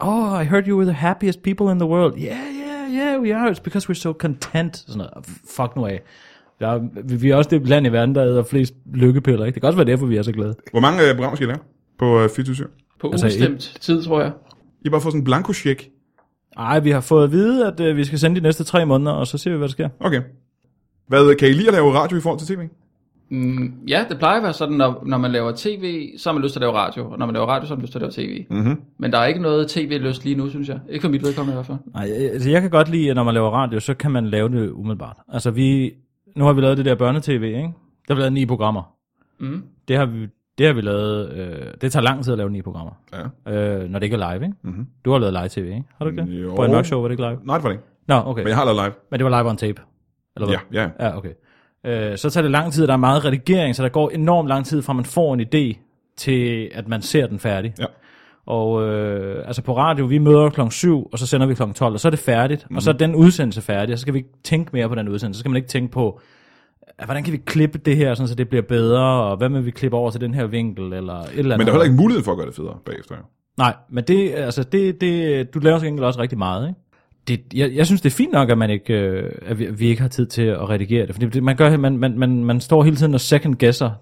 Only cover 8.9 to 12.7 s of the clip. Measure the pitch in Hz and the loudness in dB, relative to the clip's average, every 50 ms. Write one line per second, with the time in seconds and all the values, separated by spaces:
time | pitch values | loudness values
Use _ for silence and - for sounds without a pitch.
8.9 | 135 127 123 127 127 135 120 135 123 104 110 120 131 - - 131 175 185 143 120 | 0 4 6 6 6 4 4 2 2 2 0 -2 -4 0 0 2 4 4 4 4
9.9 | 123 131 139 123 113 104 104 117 107 107 104 107 110 - - - - 117 127 143 | 4 2 2 0 0 0 0 -2 -2 -4 -4 -4 -6 -8 -10 -4 2 4 4 4
10.9 | 170 185 160 139 127 123 127 143 160 147 135 117 131 156 - _ _ _ _ _ | 6 6 4 4 4 2 -2 -4 -4 -2 -4 -4 -4 -6 -10 _ _ _ _ _
11.9 | _ - 127 120 117 113 113 107 - - 131 131 127 135 147 - | _ 0 2 4 6 6 6 4 2 -2 -4 -4 -4 -6 -8 -10